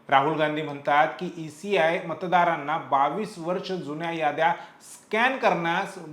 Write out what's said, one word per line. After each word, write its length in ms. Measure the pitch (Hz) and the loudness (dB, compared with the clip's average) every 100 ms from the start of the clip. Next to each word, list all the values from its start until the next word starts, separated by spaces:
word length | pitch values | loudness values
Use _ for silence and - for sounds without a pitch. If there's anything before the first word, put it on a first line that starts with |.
| - | 2
राहुल 280 | 135 143 151 | 4 4 2
गांधी 240 | 151 151 | 0 0
म्हणतात 460 | 151 143 147 147 160 | -4 -6 2 4 4
की 260 | - 180 165 | 0 -8 -8
ईसीआय 640 | 156 - 202 190 160 180 170 | -12 -10 -2 2 2 0 -4
मतदारांना 720 | 156 185 175 175 160 143 160 | -8 0 2 2 0 -2 -6
बावीस 580 | 135 135 143 185 202 170 | 0 2 2 0 -6 -6
वर्ष 340 | 165 185 185 | -4 -4 -4
जुन्या 400 | 185 139 151 170 | -6 -6 -6 -6
याद्या 420 | 165 151 143 160 170 - - | -2 0 2 2 0 -6 -20
स्कॅन 560 | - - - 214 254 269 | -20 -20 -4 0 2 2
करण्यास 640 | 226 175 165 175 196 180 160 | 2 2 0 -2 -4 -8 -14